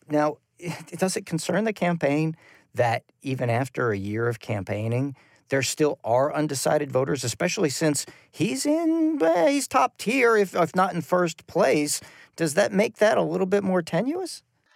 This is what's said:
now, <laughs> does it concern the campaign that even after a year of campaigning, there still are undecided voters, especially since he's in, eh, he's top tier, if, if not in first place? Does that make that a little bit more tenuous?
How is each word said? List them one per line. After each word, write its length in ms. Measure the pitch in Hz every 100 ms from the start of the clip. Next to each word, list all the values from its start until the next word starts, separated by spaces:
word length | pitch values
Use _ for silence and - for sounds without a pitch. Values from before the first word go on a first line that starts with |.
| -
now, 300 | 151 151 151 _ _
<laughs> 340 | 170 - - 175
does 200 | 190 -
it 80 | 196
concern 380 | 160 - 185
the 100 | 220
campaign 640 | 202 175 170 143 147 160 160 - - _ -
that 280 | 120 120 _ _
even 260 | 139 131 123
after 420 | 117 131 - 123
a 60 | 101
year 300 | 98 107 117
of 120 | 113
campaigning, 760 | - 110 92 104 110 120 139 135 _ _ -
there 140 | 135
still 340 | 131 - 151 -
are 280 | 104 120 143
undecided 580 | 147 151 139 - 151 147
voters, 320 | 127 135 143
especially 460 | 123 - 180 - 165
since 360 | 135 156 143 - - _
he's 360 | - 214 262 294
in, 540 | 311 330 330 311 302
eh, 280 | 320 339 311
he's 180 | 285 269
top 300 | 262 254 -
tier, 400 | 196 262 233 220
if, 160 | 190
if 220 | 185 170 185
not 180 | 185
in 80 | 175
first 460 | 143 180 175 - -
place? 520 | 165 196 135 147 - - - - -
Does 180 | 160
that 180 | 139 202
make 260 | 196 226 -
that 200 | 214 226
a 60 |
little 240 | 165 180 185
bit 160 | 202
more 180 | 196 185
tenuous? 640 | 165 170 247 349 370 - _ _ _